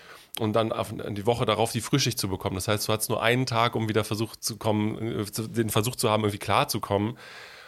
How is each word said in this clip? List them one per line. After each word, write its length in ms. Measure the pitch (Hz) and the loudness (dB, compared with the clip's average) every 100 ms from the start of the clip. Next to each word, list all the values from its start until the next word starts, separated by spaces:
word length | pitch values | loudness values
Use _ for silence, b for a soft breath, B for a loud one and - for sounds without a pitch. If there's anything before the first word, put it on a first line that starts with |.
| B B B - | B B B -4
und 160 | 110 | 0
dann 200 | 110 110 | 2 2
auf, 200 | - 101 | 0 -4
die 320 | 92 - 101 101 | -6 -6 -2 0
Woche 200 | 117 113 | 2 2
darauf 260 | 104 113 | 2 2
die 80 | 117 | 0
Frühschicht 400 | - 143 127 - | 0 2 2 0
zu 80 | 98 | -2
bekommen. 280 | 92 95 95 | -2 -2 -2
Das 120 | - | 0
heißt, 200 | 104 - | 0 0
du 60 | |
hattest 160 | 107 - | -2 0
nur 140 | 113 | 0
einen 220 | 113 123 131 | 2 2 2
Tag, 300 | 113 117 117 | 2 2 2
um 120 | 110 | 0
wieder 160 | 107 | 2
versucht 400 | 101 107 113 - | 0 -2 -4 -6
zu 140 | - 107 | -8 -4
kommen, 640 | 113 107 107 - 113 - | 0 2 0 -2 -4 -4
äh, 40 | 101 | -4
zu, 220 | - 110 | -6 -4
den 220 | 110 110 | -2 2
Versuch 260 | 113 101 - | 2 0 0
zu 140 | 113 | 2
haben, 140 | 107 | 2
irgendwie 160 | 107 101 | 2 0
klarzukommen. 800 | - 104 147 110 - 101 107 127 B B B B | 0 2 2 -2 0 0 0 -4 B B B B